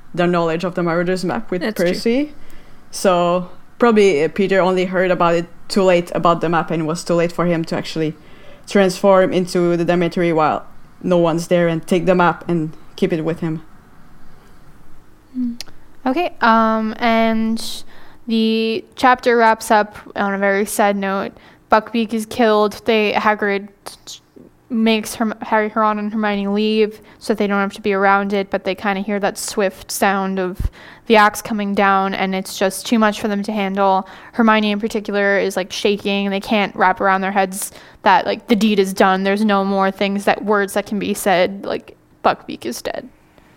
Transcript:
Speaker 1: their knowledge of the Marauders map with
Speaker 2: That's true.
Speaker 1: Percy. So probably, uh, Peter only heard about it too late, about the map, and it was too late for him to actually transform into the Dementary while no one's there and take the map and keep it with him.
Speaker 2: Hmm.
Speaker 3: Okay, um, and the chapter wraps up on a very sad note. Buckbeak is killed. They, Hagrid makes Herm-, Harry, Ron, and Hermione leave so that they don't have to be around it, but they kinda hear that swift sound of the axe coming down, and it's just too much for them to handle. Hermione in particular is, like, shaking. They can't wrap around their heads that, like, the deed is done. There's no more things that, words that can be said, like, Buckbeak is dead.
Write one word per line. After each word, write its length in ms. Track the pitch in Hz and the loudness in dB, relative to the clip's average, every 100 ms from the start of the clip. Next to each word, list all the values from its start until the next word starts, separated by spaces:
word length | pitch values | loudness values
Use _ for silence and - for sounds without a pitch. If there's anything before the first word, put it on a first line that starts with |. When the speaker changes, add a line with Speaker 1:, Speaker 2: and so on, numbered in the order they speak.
| - | -10
Speaker 1:
their 120 | 170 175 | -2 0
knowledge 380 | 175 165 165 | 2 0 -2
of 100 | 180 | -4
the 80 | 175 | -2
Marauders 420 | 175 165 175 185 | -2 0 -2 -2
map 260 | 175 151 - | -2 -4 -4
with 100 | 185 | -4
Speaker 2:
That's 160 | 233 214 | -4 -2
true. 100 | 180 | -2
Speaker 1:
Percy. 400 | 185 233 247 294 - - - - - - | 0 0 0 -2 -6 -12 -12 -14 -18 -14
So 600 | - 202 175 175 180 175 - - - | -2 2 2 2 0 -4 -12 -14 0
probably, 460 | 240 214 196 143 | 4 6 4 4
uh, 40 | 156 | 0
Peter 320 | 160 190 190 | 0 0 2
only 260 | 175 185 185 | 2 2 0
heard 240 | 185 185 | 0 0
about 240 | 180 170 | 2 2
it 120 | 170 175 - - | 2 -2 -10 -4
too 140 | 208 | 2
late, 280 | 185 175 175 | 4 4 2
about 260 | 170 170 170 | 0 2 2
the 80 | 160 | 2
map, 220 | 165 170 | 0 0
and 120 | 165 | -2
it 20 | 156 | -4
was 180 | 170 | -4
too 100 | - | -2
late 160 | 170 170 | 0 0
for 140 | - 175 | 0 0
him 180 | 165 165 | 0 -2
to 100 | 151 | -6
actually 380 | 147 160 156 160 - - - - - | -6 -4 -4 -6 -16 -20 -20 -20 0
transform 680 | 202 190 180 202 190 185 | 2 4 4 4 6 4
into 440 | 175 180 180 175 175 | 2 0 0 0 0
the 80 | |
Dementary 480 | 170 175 170 185 170 | 0 0 0 0 0
while 320 | 160 147 98 - - - - | 2 2 0 -6 -18 -20 -8
no 160 | - 175 | 0 2
one's 300 | 170 160 170 | 2 0 0
there 200 | 175 170 | 2 2
and 180 | 165 - | 0 0
take 200 | 185 165 | 0 4
the 80 | |
map 340 | 180 175 160 - | 4 4 2 -2
and 240 | 170 156 - - - | -2 -2 -8 -16 -4
keep 160 | 185 | -2
it 100 | 170 | -2
with 160 | 156 170 | -2 -4
him. 220 | 165 156 - - - - - - - - - - - - - - - - _ | -4 -6 -10 -20 -20 -20 -20 -16 -16 -16 -20 -20 -20 -18 -16 -16 -18 -20 _
Speaker 2:
Hmm. 200 | 254 247 233 - - - - 254 | -6 -6 -6 -12 -14 -16 -8 -4
Speaker 3:
Okay, 260 | 262 349 - | -2 -2 0
um, 540 | 240 226 220 220 220 220 | 4 4 4 0 -2 -2
and 840 | 240 226 226 220 220 226 - - - - - - - | 0 2 2 0 0 -2 -6 -10 -12 -14 -16 -14 -4
the 560 | 226 220 220 226 226 - | 0 2 0 0 -4 -8
chapter 420 | - 254 254 254 233 | 0 4 4 4 4
wraps 340 | 226 220 - | 4 2 2
up 260 | 214 208 - - - | 2 2 -6 -12 -6
on 160 | 202 | -4
a 40 | 196 | 0
very 260 | 196 196 | 0 0
sad 320 | 208 - 208 202 | -2 0 0 0
note. 360 | 196 196 196 - - - - | -2 -4 -6 -10 -20 -14 0
Buckbeak 420 | 220 214 240 220 | 0 0 -4 -2
is 120 | 226 214 | -4 -6
killed. 540 | - 226 214 208 - - | 0 2 4 2 -2 -2
They, 260 | 220 208 | 0 0
Hagrid 560 | 214 214 208 202 196 202 _ - - - - _ - - _ - | 0 0 0 0 -4 -6 _ -20 -20 -20 -20 _ -20 -20 _ -8
makes 460 | 226 220 220 214 | 0 2 0 -2
Herm-, 200 | - 220 - | -4 -4 -4
Harry, 280 | - 220 214 | -2 0 0
Ron, 240 | 220 214 208 | 0 0 0
and 140 | 208 | -4
Hermione 360 | 220 214 202 196 | -2 -2 -2 -2
leave 520 | 202 214 220 208 214 - - | -2 0 2 0 -2 -20 -10
so 120 | - | -4
that 40 | 214 | -2
they 80 | 208 | 0
don't 140 | 202 | 0
have 120 | 196 | -2
to 60 | - | -4
be 120 | 214 | -2
around 400 | 196 196 196 202 | 2 4 4 2
it, 180 | 202 196 | -2 -2
but 140 | 196 | -4
they 100 | 196 | -4
kinda 260 | 185 208 190 | -4 -4 -4
hear 200 | 196 202 | -4 -4
that 180 | 196 - | -4 -4
swift 540 | - - 190 - - | -6 -2 -2 -2 -10
sound 460 | - 208 196 190 190 | -2 0 0 -2 -2
of 300 | 185 190 - - - - - | -4 -4 -6 -8 -20 -10 2
the 80 | 220 | 6
axe 240 | 208 - | 6 2
coming 320 | - 214 202 | -6 -4 -2
down, 400 | 202 196 196 196 | 0 2 2 0
and 200 | 196 190 | -2 -4
it's 240 | 190 190 - | -4 -6 -2
just 260 | 190 190 - | -2 -2 -2
too 120 | 233 | 2
much 220 | 214 208 | 2 0
for 80 | 220 | -4
them 140 | 202 | -4
to 80 | 202 | -4
handle. 560 | 214 190 196 196 190 196 - - | -4 -4 0 2 2 -2 -12 -8
Hermione 400 | - 226 220 214 | 0 4 4 4
in 80 | 208 | -2
particular 580 | 220 220 208 202 196 196 | -2 -4 -4 0 2 2
is, 180 | 190 190 | 0 -2
like, 160 | 185 | -6
shaking. 580 | - 214 202 208 202 202 | -2 0 0 0 -2 -2
They 100 | 196 | -2
can't 340 | - 214 196 | 0 0 0
wrap 260 | - 185 185 | 0 0 2
around 200 | 196 190 | 0 0
their 100 | 190 | 0
heads 400 | 196 190 196 - - - - | 0 -2 -2 -10 -12 -20 -4
that, 240 | 214 185 - | 2 4 2
like, 220 | 202 - | -4 0
the 80 | 226 | 2
deed 240 | 220 208 | 2 2
is 120 | 190 | 2
done. 300 | 190 196 190 | 2 2 2
There's 220 | 196 202 | 0 0
no 200 | 214 196 | 2 2
more 280 | 196 196 190 | 2 0 0
things 320 | 190 196 196 | 0 -2 -2
that, 200 | 202 - | 0 -2
words 300 | 202 208 196 | 0 0 0
that 120 | 208 202 | -4 -4
can 120 | 208 | -4
be 160 | 185 | -4
said, 500 | 202 208 175 190 196 | -2 0 2 2 -2
like, 320 | - - - - _ _ | -8 -8 -10 -20 _ _
Buckbeak 400 | 214 - - - - | -2 -2 -6 -12 -10
is 160 | 233 | -10
dead. 260 | - - 254 _ _ _ _ | -10 -10 -12 _ _ _ _